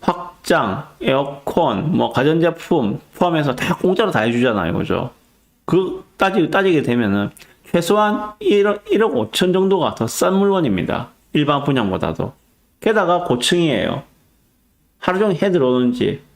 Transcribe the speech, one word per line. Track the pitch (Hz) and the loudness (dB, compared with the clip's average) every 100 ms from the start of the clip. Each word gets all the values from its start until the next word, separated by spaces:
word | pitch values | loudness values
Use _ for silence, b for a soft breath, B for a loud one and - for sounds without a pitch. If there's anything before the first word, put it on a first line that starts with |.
확장, | - 175 147 - - 170 117 95 - - | -2 -4 -8 -14 -2 0 0 -4 -10 -8
에어컨, | - 135 143 - - - 127 104 90 143 | -2 0 -2 -6 -6 0 0 0 -2 0
뭐 | 120 | 0
가전제품 | - 143 160 165 165 - 175 110 123 - - | 0 2 2 0 -2 -2 0 0 -4 -10 -2
포함해서 | 180 165 147 123 | 0 0 -2 -2
다 | - 175 | -2 -2
공짜로 | 180 190 220 | 0 0 -2
다 | 123 | 0
해주잖아요, | 110 120 123 107 82 | 0 2 0 0 -2
그죠? | 85 101 90 - - _ _ _ _ | -2 -2 -4 -4 -12 _ _ _ _
그 | - 170 185 - - _ | -2 0 0 -6 -14 _
따지-, | 196 190 160 | 0 2 0
따지게 | 190 190 160 | 2 2 2
되면은 | 131 120 110 101 101 - B B - | 2 0 0 0 -2 -8 B B -4
최소한 | 170 170 208 214 208 427 - | -2 2 2 2 0 -6 -6
일억, | 403 208 202 208 - | 0 2 2 0 -2
일억 | 392 220 - | 0 2 0
오천 | 107 - 185 | -4 0 2
정도가 | 185 190 190 131 104 | 2 2 2 0 -2
더 | 113 | -4
싼 | - 180 190 | 0 0 2
물건입니다. | 202 196 151 92 - - 123 _ _ | 2 2 0 0 -2 -4 -6 _ _
일반 | - 143 143 | -2 2 0
분양보다도. | 139 135 107 95 80 78 95 - _ _ _ _ | 2 0 0 -2 -4 -4 -6 -8 _ _ _ _
게다가 | - 214 175 175 | 0 0 2 0
고층이에요. | 175 123 - 175 170 117 82 82 - _ _ _ _ _ _ _ _ _ | 0 -2 2 2 2 0 -2 -4 -8 _ _ _ _ _ _ _ _ _
하루 | - 185 | -2 0
종일 | 214 175 | 0 0
해 | 202 | 0
들어오는 | 180 131 127 123 | 2 2 2 2
집. | 120 104 - - | 0 -2 -4 -12